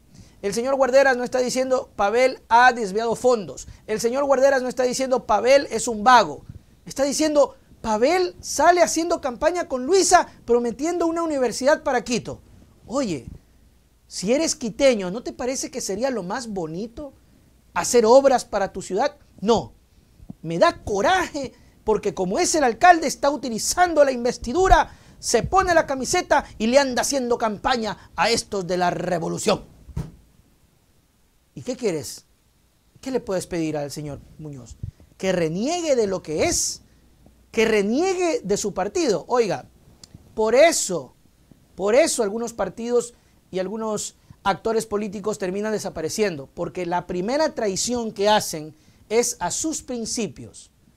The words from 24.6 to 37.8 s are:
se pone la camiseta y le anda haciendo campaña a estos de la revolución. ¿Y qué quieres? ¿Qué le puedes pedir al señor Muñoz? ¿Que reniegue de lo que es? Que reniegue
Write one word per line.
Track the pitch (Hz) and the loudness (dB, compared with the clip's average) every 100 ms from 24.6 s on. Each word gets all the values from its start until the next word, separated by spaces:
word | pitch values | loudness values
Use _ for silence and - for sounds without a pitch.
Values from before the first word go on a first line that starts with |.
| 370 220 165 - - - | 6 6 4 -4 -20 -14
se | - 233 | -2 0
pone | - 370 381 | 2 2 4
la | 330 311 | 4 2
camiseta | 269 254 359 - 294 - - | -2 -2 -2 2 0 0 -4
y | 220 | 2
le | 262 | 4
anda | 277 247 | 4 0
haciendo | 208 277 240 240 | -2 -2 -2 0
campaña | 220 196 - 254 214 180 - | -2 -2 -2 -2 -4 -8 -10
a | - 196 | -2 0
estos | 226 - 202 175 | 0 -2 -6 -2
de | 180 | 0
la | 175 | 0
revolución. | 160 175 175 170 170 - 190 - - - - - - _ _ _ _ _ _ _ _ _ _ _ _ _ | -2 -4 -4 -4 -4 -2 -2 -4 -20 -14 -12 -12 -14 _ _ _ _ _ _ _ _ _ _ _ _ _
¿Y | - | -14
qué | 123 233 | -10 -6
quieres? | 233 160 123 - - _ _ _ _ _ _ _ | -4 -4 -6 -14 -20 _ _ _ _ _ _ _
¿Qué | 262 | -6
le | 254 | -6
puedes | 233 185 165 | -4 -6 -4
pedir | 175 160 151 | -4 -4 -4
al | 143 | -6
señor | 147 147 139 - - | -10 -10 -12 -16 -18
Muñoz? | 151 139 117 - - - - - | -16 -16 -18 -14 -14 -14 -20 -6
¿Que | 190 | -2
reniegue | 180 160 170 247 349 330 262 | 0 0 -2 -2 -2 0 0
de | 208 | 0
lo | 185 | -2
que | 151 156 | -4 -2
es? | 311 - - - _ _ _ _ _ _ _ - | 0 0 -4 -6 _ _ _ _ _ _ _ -2
Que | |
reniegue | 220 214 | 2 2